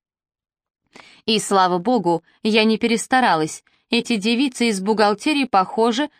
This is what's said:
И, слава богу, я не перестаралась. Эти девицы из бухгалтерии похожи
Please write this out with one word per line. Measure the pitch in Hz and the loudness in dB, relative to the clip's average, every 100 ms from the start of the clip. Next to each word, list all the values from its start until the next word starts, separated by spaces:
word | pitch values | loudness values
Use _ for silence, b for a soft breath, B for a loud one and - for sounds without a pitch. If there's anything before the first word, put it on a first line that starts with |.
| _ _ _ _ _ _ _ _ _ B B B B | _ _ _ _ _ _ _ _ _ B B B B
И, | 220 | -4
слава | - 196 185 180 | 0 2 2 0
богу, | 180 247 170 165 _ _ | 0 0 0 -2 _ _
я | 220 220 | -2 2
не | 220 220 | 2 2
перестаралась. | 233 226 - 262 240 165 156 - _ _ - | 0 -2 0 0 2 2 -2 -6 _ _ -4
Эти | 240 233 233 | -2 0 -2
девицы | 202 240 277 - 240 | 0 0 0 0 -2
из | 196 | 0
бухгалтерии | 190 214 208 208 302 294 262 | -2 0 2 0 -2 -2 0
похожи | 196 185 - 226 226 294 b | 0 0 0 -2 0 -6 b